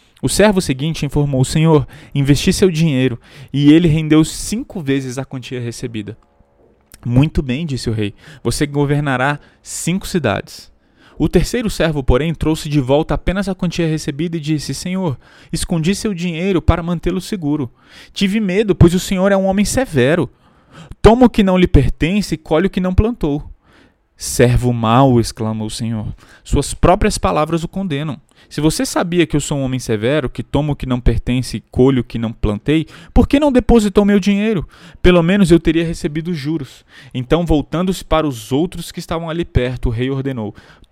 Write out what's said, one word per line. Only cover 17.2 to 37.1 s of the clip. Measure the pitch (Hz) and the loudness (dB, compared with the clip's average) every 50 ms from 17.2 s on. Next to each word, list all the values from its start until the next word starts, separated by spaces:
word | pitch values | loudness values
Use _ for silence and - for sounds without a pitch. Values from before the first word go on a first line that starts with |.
| 175 - 220 190 160 143 147 151 135 117 _ _ _ _ - - - - - | -6 -6 -8 -4 -2 -2 -2 -2 -4 -6 _ _ _ _ -20 -20 -20 -14 -6
Tive | - 196 196 98 226 | -2 -2 0 0 0
medo, | 214 185 180 202 240 208 175 | -2 0 0 0 2 2 4
pois | - 175 175 165 | 6 6 6 4
o | 185 | 2
senhor | - - 202 180 185 202 | -2 -2 -2 0 2 2
é | 202 | 2
um | 190 190 | 2 2
homem | 190 190 202 208 | 0 0 0 0
severo. | - - 254 262 254 160 135 120 131 165 180 139 - _ _ _ _ _ _ _ _ - - - - - _ | 0 0 -2 -2 0 0 2 2 2 2 0 -2 -4 _ _ _ _ _ _ _ _ -20 -20 -20 -20 -4 _
Toma | - 208 226 247 254 | 6 6 6 8 6
o | 233 | 4
que | - - 208 | 4 4 2
não | 190 185 | 4 4
lhe | 185 180 | 4 2
pertence | 180 - 151 127 120 - - 147 156 190 214 185 - 170 | 4 4 4 4 2 0 0 0 0 0 -2 -2 -2 -6
e | |
colhe | 151 - - - 311 190 | -6 -4 0 0 2 2
o | 196 | 0
que | - 202 | 0 -2
não | 185 185 185 | -2 -2 0
plantou.' | - 214 220 247 - - 151 143 147 - - - _ _ _ _ _ _ _ _ _ _ _ _ | 0 0 0 0 -2 -2 -2 -2 -4 -6 -10 -18 _ _ _ _ _ _ _ _ _ _ _ _
'Servo | - - - - - 127 120 123 117 123 123 | -14 -12 -6 2 4 4 4 4 2 2 0
mau', | 120 117 113 110 113 127 139 135 123 117 | 0 0 0 2 4 4 6 6 4 4
exclamou | 110 - - - 113 110 110 110 107 | 2 0 -4 -6 -6 -6 -6 -6 -8
o | 110 | -8
senhor, | - - 120 110 117 107 107 - - - - - - _ _ | -8 -8 -6 -6 -6 -6 -6 -8 -12 -14 -18 -20 -20 _ _
'suas | - - 147 139 - - | -2 -2 -2 -2 -2 -4
próprias | - - 165 180 208 220 214 - | 0 4 4 4 4 2 0 -2
palavras | - - 196 180 156 151 156 165 165 160 | -2 -2 -2 0 0 -2 -2 -2 -4 -4
o | |
condenam. | - - 190 196 190 147 139 151 160 147 156 _ _ _ _ _ | -6 -8 -6 -6 -6 -6 -6 -6 -6 -8 -10 _ _ _ _ _
Se | - - - | -12 -6 0
você | 147 156 151 - 269 | 0 0 0 0 -4
sabia | - - 311 240 170 175 175 165 | -2 -2 -4 -2 0 0 0 0
que | - - | 2 0
eu | 147 | -2
sou | - - 156 | -2 -2 -4
um | 139 135 | -4 -4
homem | 127 131 127 | -4 -4 -4
severo, | 123 - 113 104 107 123 143 156 131 120 | -4 -4 -4 -2 0 0 0 0 -2 -4
que | - - 117 | -6 -8 -8
tomo | - - 139 147 151 143 | -4 -2 -2 0 -2 -4
o | |
que | - - | -4 -4
não | 131 127 123 | -4 -2 2
pertence | - - 117 - - - 123 127 120 - - | 2 2 2 2 0 -2 -2 -2 -2 -4 -6
e | 107 - _ | -10 -10 _
colho | - - 127 135 139 127 | 2 4 4 4 4 2
o | 117 | -2
que | - - 117 | -4 -6 -6
não | 117 110 | -6 -6
plantei, | 113 - - 107 104 98 - - 151 165 151 - - - - - - | -6 -4 -4 -2 -2 -2 -2 -2 -2 -2 -2 -4 -12 -20 -10 0 2
por | - 233 | 2 4
que | - - 277 | 4 4 2
não | 302 285 | 2 4
depositou | 254 247 233 - 233 233 208 208 190 214 208 | 2 2 2 4 4 4 4 4 2 2 2
meu | 202 202 208 | 4 2 2
dinheiro? | 180 208 202 196 208 220 220 170 135 - - - - - - - | 2 2 0 0 0 -2 -2 -2 -4 -8 -12 -20 -20 -20 -8 2
Pelo | - 180 180 175 165 | 4 4 6 6 4
menos | 170 196 208 196 156 | 4 2 2 4 6
eu | 170 170 | 4 4
teria | - 165 156 165 170 | 4 2 0 0 -2
recebido | 165 170 - - 165 147 165 156 175 | -4 -6 -6 -6 -6 -6 -6 -6 -6
os | 180 | -6
juros.' | 151 131 147 160 156 139 - - - _ _ _ - - - | -6 -4 -4 -4 -4 -6 -10 -16 -20 _ _ _ -20 -20 -12